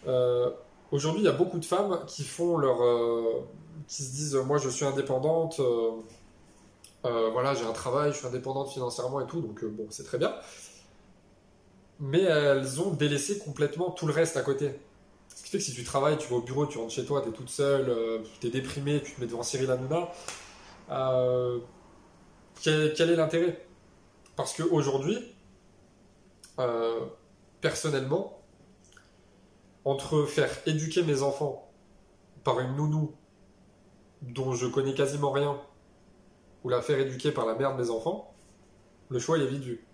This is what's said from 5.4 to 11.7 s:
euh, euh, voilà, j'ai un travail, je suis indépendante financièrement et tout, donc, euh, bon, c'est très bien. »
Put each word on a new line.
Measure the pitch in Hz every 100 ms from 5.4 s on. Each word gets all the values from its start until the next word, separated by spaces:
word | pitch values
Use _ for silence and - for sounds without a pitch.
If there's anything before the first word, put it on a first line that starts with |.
| 156 -
euh, | 123 117 113 113 107 - - - - - - - - - 127
euh, | 117 113
voilà, | 117 131
j'ai | 131 113
un |
travail, | 110 127 131 147
je | 139
suis | 131
indépendante | 127 131 135 139
financièrement | 135 123 120 123 139
et | 120
tout, | 165
donc, | 110 107
euh, | 110
bon, | 107 107
c'est | - -
très | 123
bien. » | 147 - - - - - - - - - _ - _ _ _